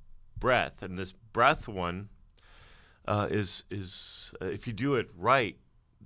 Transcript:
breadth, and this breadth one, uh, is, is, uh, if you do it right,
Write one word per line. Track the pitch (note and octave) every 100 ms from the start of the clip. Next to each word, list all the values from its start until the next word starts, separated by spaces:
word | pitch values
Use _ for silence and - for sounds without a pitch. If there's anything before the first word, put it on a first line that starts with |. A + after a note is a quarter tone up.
| - - - -
breadth, | A#2 A#2+ D2 -
and | G#2+ F2+
this | F#2 - -
breadth | - B2+ D3+ -
one, | G2 F2 F2+ G#2+ - - - - - - - - _ -
uh, | G#2 G2+
is, | G#2 G2 - -
is, | G2 F#2 - - - - -
uh, | F#2
if | G2+ -
you |
do | G2+ C3+ C3
it | G2 E2+
right, | G2 C3+ G#2+ - _ _ _ _